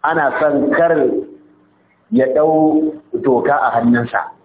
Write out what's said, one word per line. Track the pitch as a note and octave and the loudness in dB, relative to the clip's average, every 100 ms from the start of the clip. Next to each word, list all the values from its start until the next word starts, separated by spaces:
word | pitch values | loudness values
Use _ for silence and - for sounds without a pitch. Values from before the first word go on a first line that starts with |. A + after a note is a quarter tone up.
Ana | D3 E3 C#3 - | -2 0 -2 0
son | D3+ C#3+ - - | 0 0 -2 0
kar | E3+ D#3 C3+ - - - _ _ _ _ _ _ _ | 0 2 0 -2 -8 -16 _ _ _ _ _ _ _
ya | E3 C3 | 0 2
ɗau | C#3+ D#3 D#3 D#3 D#3 D#3 - _ - | 2 2 4 2 2 -2 -6 _ -4
doka | C#3 B2 - C#3+ | 0 0 0 0
a | B2 A#2 | 0 0
hannunsa | A#2+ A#2+ A#2 G2+ D#2 - | 2 0 0 -6 -8 -16